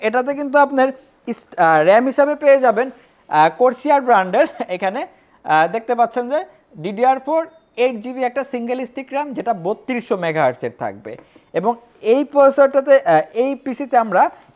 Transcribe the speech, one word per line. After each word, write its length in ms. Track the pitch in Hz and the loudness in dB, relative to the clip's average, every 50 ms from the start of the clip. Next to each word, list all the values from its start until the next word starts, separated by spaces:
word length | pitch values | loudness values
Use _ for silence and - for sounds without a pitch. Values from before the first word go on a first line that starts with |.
এটাতে 340 | 202 220 220 254 254 269 285 | -4 -2 -2 -2 -2 -2 -4
কিন্তু 240 | 277 294 277 262 285 | -6 -6 -2 2 2
আপনার 300 | 285 277 285 269 262 269 262 - _ _ _ _ _ | 2 2 2 0 0 0 -2 -6 _ _ _ _ _
ইস-, 340 | - 233 - - - - - | -12 -12 -12 -12 -12 -2 0
আহ, 200 | 175 160 160 156 | 2 4 4 4
র্যাম 260 | 151 175 196 226 247 | 4 4 4 4 2
হিসাবে 280 | 269 247 - 285 285 294 | 2 0 0 0 0 0
পেয়ে 220 | 285 294 285 277 277 | 0 4 4 4 4
যাবেন 320 | 254 247 214 208 254 269 - - _ _ _ _ _ - | 4 2 0 0 -2 -4 -8 -14 _ _ _ _ _ -2
আহ, 340 | 143 151 156 220 220 220 247 | 2 2 2 2 2 2 2
Corsair 380 | 254 240 - - 294 294 285 | 0 0 0 0 0 0 0
ব্র্যান্ডের 460 | 262 247 240 196 185 180 180 233 311 330 - - 247 - | 2 2 2 2 2 2 0 0 0 0 -2 -8 -8 -8
এখানে, 380 | 185 185 202 190 196 254 370 - - _ _ _ _ _ - | -6 -6 -4 -6 -6 -6 -10 -12 -14 _ _ _ _ _ -4
আহ, 240 | - 156 156 160 175 180 | 0 2 2 2 2 -2
দেখতে 220 | 226 226 - 247 | -6 -6 -4 -2
পাচ্ছেন 360 | 233 240 226 - 254 247 240 | 0 0 0 -2 -4 -6 -4
যে 140 | 277 311 381 - _ _ _ _ _ - | -4 -6 -6 -8 _ _ _ _ _ -12
ডিডিআর 420 | 151 185 208 202 240 254 269 269 | -10 -10 -6 -2 0 0 0 0
ফোর 260 | 262 277 311 320 330 320 - _ _ _ _ | -2 -4 -4 -4 -4 -6 -10 _ _ _ _
এইট 260 | - 240 254 254 214 208 | -2 -2 -2 -2 -4 -10
জিবি 220 | 254 254 262 254 | -12 -8 -6 -6
একটা 200 | 247 247 277 269 | -6 -4 -6 -8
সিঙ্গেল 420 | 269 - 247 233 233 247 254 262 | -8 -8 -8 -6 -6 -6 -6 -8
স্টিক 220 | 233 - 269 262 - 302 | -10 -12 -14 -14 -8 -8
র্যাম, 200 | 285 294 294 254 | -6 -6 -6 -6
যেটা 220 | 190 208 233 233 | -4 -2 -2 -2
বত্রিশশো 600 | 185 160 180 220 214 - - 262 240 - - - | -2 -4 -6 -6 -6 -6 -6 -6 -6 -4 -4 -4
মেগাহার্টজের 540 | 147 175 165 156 160 151 127 123 - - 120 110 - | -2 -2 -2 0 2 2 0 0 -2 -6 -10 -10 -8
থাকবে। 380 | 123 110 98 104 110 107 110 - - _ _ _ _ _ - | -10 -10 -10 -12 -14 -16 -18 -18 -20 _ _ _ _ _ -6
এবং 220 | 160 180 220 240 233 - _ _ _ | -4 -2 -2 -4 -4 -10 _ _ _
এই 240 | - 202 233 269 294 | -2 0 0 0 0
প্রসেসরটাতে, 760 | 285 285 285 277 269 269 294 277 269 269 277 269 294 277 269 | 0 2 4 4 4 6 4 2 2 2 0 2 4 2 2
আহ, 200 | 269 - 165 156 156 - - | 4 4 2 2 2 0 -2
এই 220 | 220 247 269 277 | -2 -2 -2 -4
পিসিতে 420 | 247 - 269 247 - 285 247 269 | -6 -8 -10 -8 -8 -8 -2 0
আমরা 340 | 240 226 226 185 185 262 339 - - _ _ _ | 0 0 2 2 2 2 2 0 -6 _ _ _